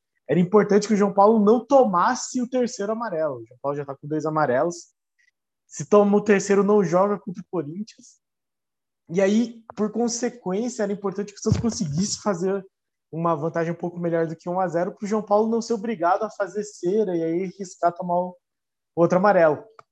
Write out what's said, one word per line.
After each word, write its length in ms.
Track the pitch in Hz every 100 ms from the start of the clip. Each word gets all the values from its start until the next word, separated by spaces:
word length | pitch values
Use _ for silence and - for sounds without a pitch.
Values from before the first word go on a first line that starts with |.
| _ _ -
era 140 | 170
importante 480 | 180 208 202 202 208
que 60 |
o 20 | 208
João 160 | 202
Paulo 320 | 190 202 226
não 220 | 202 240 240
tomasse 720 | 277 233 175 196 247 - 254
o 80 | 240
terceiro 440 | 254 240 - 202
amarelo. 480 | 220 233 165 156 127
O 60 | 113
João 120 | 123
Paulo 160 | 139 147
já 80 |
tá 100 | 143
com 140 | 131 147
dois 160 | 156
amarelos. 680 | 151 156 147 123 165 170 - _ _ _ _ _ _ _ _
Se 180 | -
toma 320 | 147 208 202 202
o 80 |
terceiro, 400 | 208 196 190 202
não 180 | 196 214
joga 360 | 175 175 202 202
contra 240 | - 180
o 40 | -
Corinthians. 720 | 180 143 170 214 - 240 _ _ _ _ _ _ _ _ _ -
E 100 | 170
aí, 420 | 196 214 233 - -
por 160 | - 208
consequência, 960 | 214 240 233 240 233 185 190 240 -
era 80 | 202
importante 420 | 196 196 190 208
que 40 | -
o 40 |
Santos 180 | 220 -
conseguisse 640 | 233 - 165 143 196 -
fazer 420 | 214 175 190 196 190 _ _ _ _
uma 240 | 156 170
vantagem 380 | 160 165 165 165
um 40 | 170
pouco 220 | 175 175
melhor 280 | 170 165 165
do 80 |
que 140 | 160 -
um 100 | 180
a 80 | 185
zero, 280 | 165 180
pro 120 | - 202
João 160 | 214
Paulo 280 | 208 208 220
não 100 | 233
ser 140 | 226
obrigado 480 | 233 226 214 170 196
a 80 | 214
fazer 320 | - 196 196
cera 520 | 208 - 175 208 202
e 80 | 175
aí 300 | 165 170 185 175
riscar 340 | 190 - 170
tomar 260 | 175 180 175
o 160 | 180 180 _ _ _ _ _ -
outro 220 | 170 180
amarelo. 440 | 208 190 160 143 - _ _